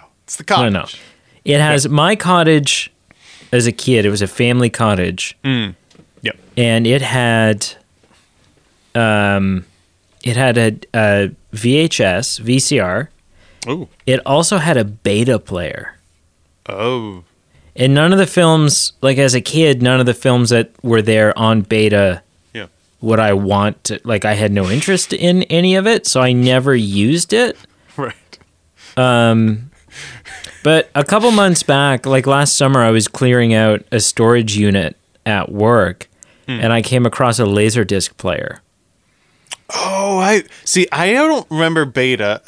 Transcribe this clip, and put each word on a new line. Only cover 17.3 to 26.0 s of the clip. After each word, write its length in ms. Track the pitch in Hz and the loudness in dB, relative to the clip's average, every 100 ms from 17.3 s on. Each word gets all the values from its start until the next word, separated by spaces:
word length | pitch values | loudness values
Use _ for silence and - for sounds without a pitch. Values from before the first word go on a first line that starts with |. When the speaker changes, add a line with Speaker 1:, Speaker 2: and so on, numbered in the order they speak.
| _ _ _ _ | _ _ _ _
Speaker 2:
And 200 | - 131 | -2 2
none 180 | 139 165 | 4 4
of 80 | 196 | 2
the 80 | 185 | 2
films, 640 | - 165 160 147 - - - | 2 4 4 2 0 -4 -4
like, 160 | 135 131 | -2 2
as 160 | 139 | 2
a 60 | 123 | 0
kid, 420 | - 156 160 127 | -2 2 2 2
none 200 | 123 127 | 2 2
of 40 | 123 | 0
the 80 | |
films 360 | 113 135 123 120 | 0 0 2 2
that 220 | 120 113 _ | 2 0 _
were 180 | 123 113 | 0 2
there 340 | 107 110 107 - | 4 4 2 2
on 220 | 110 110 | 2 2
beta 600 | 95 110 107 104 98 90 _ _ _ | 0 2 2 2 2 -2 _ _ _
Speaker 1:
Yeah. 120 | 117 98 _ _ - | -18 -18 _ _ -8
Speaker 2:
would 180 | 110 110 | -2 2
I 140 | 107 | 2
want 500 | 98 98 101 104 - - | 2 2 0 0 -4 -10
to, 160 | 110 | -8
like, 220 | 117 104 107 | -4 -2 -2
I 80 | |
had 180 | 104 107 | 0 0
no 180 | 101 92 | 0 -2
interest 440 | 123 190 185 - | -2 -2 -4 -4
in 300 | - 175 180 | -2 0 0
any 320 | - 165 180 190 | 0 0 0 0
of 120 | 202 | 0
it, 180 | 233 | -2